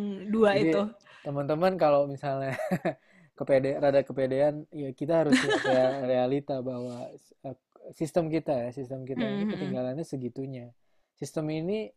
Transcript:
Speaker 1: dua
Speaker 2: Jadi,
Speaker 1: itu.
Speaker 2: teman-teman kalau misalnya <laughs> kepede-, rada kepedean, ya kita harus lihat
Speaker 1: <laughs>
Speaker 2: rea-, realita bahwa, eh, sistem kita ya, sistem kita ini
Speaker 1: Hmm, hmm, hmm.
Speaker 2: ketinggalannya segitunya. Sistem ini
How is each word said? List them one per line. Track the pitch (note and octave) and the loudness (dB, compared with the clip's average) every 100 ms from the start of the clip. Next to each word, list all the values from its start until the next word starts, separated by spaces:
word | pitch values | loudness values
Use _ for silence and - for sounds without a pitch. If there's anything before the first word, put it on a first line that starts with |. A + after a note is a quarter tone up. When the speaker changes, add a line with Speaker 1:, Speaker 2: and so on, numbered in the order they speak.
| G#3 F#3+ G3 | -6 -6 -2
Speaker 1:
dua | A3 G#3 | 4 6
Speaker 2:
Jadi, | G3 D#3+ | 6 4
Speaker 1:
itu. | D#3+ G#3+ - _ - D3 | 2 0 -6 _ -14 -6
Speaker 2:
teman-teman | C#3+ C#3+ D3+ F#3 | -4 -2 2 2
kalau | F#3 D#3 C#3+ C#3+ | 4 4 4 2
misalnya | C#3 C#3+ C3+ C3+ | -2 -6 -4 -4
<laughs> | C3 - F3+ F3 - _ _ _ | -4 -4 -2 -2 -6 _ _ _
kepede-, | - C#3 C#3 C3+ D3 | -10 2 4 4 2
rada | C#3+ C#3 C3 | 4 4 2
kepedean, | C3 C3 C3+ D3 D3+ D#3 | -2 0 2 2 0 -10
ya | D3+ C3+ | -10 -10
kita | B2+ C#3+ E3 D3+ | -6 0 2 4
harus | B3+ | 4
lihat | - G#4 C3+ | 4 0 2
Speaker 1:
<laughs> | |
Speaker 2:
rea-, | C3 C3 C#3 B2+ | 4 4 2 0
realita | B2+ B2 C#3 C#3+ C3+ | 2 2 0 -2 -6
bahwa, | B2+ B2 B2 A#2+ - - _ _ | -4 -6 -8 -8 -12 -14 _ _
eh, | C#3 B2+ _ _ - | -14 -14 _ _ -20
sistem | - D#3+ F3+ D#3+ | -8 -2 0 0
kita | D#3+ D#3 C3 | -2 0 -2
ya, | A#2+ | -2
sistem | B2 B2 C3+ C3 | -6 -10 -10 -6
kita | C3 | -4
ini | - | -2
Speaker 1:
Hmm, | C3+ | -2
hmm, | G#3 | -4
hmm. | |
Speaker 2:
ketinggalannya | F#3 C3+ B2+ B2+ C#3 | -4 -4 -4 -4 -4
segitunya. | E3 C#3 B2 C3+ C3+ B2+ A#2+ _ _ _ _ | -6 -6 -8 -8 -10 -10 -14 _ _ _ _
Sistem | - C#3+ E3 D#3 | -14 -8 -6 -4
ini | D#3 E3+ G#3+ G#3+ | -4 -4 -4 -6